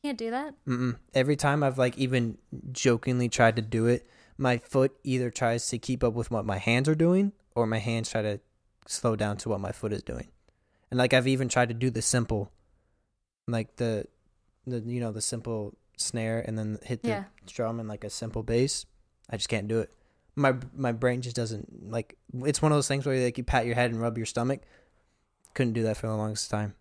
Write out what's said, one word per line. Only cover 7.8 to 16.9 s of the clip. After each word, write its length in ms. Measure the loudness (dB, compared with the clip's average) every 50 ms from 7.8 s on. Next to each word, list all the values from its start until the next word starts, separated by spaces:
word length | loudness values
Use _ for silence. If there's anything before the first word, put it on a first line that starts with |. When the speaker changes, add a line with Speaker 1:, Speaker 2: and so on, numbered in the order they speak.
| 0 0 -2 -2 -2 -2
Speaker 2:
try 120 | -2 -2
to 180 | -2 -2 -4 -4 _ _ _ _ _ _ _ _ _
slow 280 | -10 -8 -2 0 0 0
down 220 | 2 0 -2 -2 -4
to 100 | -4 -4
what 100 | -4 -2
my 120 | -2 -6
foot 200 | -6 -6 -4 -4
is 100 | -4 -4
doing. 260 | -6 -8 -10 -10 -10 -12 _ _ _ _ _ _ _ _ _ _ _ _
And, 80 | 0 2
like, 140 | 4 4
I've 140 | 4 4 4
even 220 | 4 2 2 0 0
tried 200 | 2 2 2 2
to 60 | 0
do 160 | -2 -2 -2
the 120 | 0 0
simple, 500 | -2 2 2 0 0 0 -2 -4 -4 -6 _ _ _ _ _ _ _ _ _ _ _ _ _ _ _ _ _ _ _
like, 300 | -4 -2 -2 -2 -4 _
the, 300 | -4 -2 0 0 -2 -4 -8 _ _ _ _ _ _ _ _ _ _ _
the, 120 | -6 -6 -4
you 200 | -4 -4 -4 -2
know, 120 | -2 -4
the 80 | -4 -4
simple 560 | -4 -4 -4 -6 -6 -6 -4 -4 -6 -6 -10 _ _ _ _ -6
snare 420 | -6 -4 -2 -2 -2 0 -2 -2 -2
and 100 | -4 -4 -4
then 200 | -4 -4 -4 -6 -6
hit 180 | -6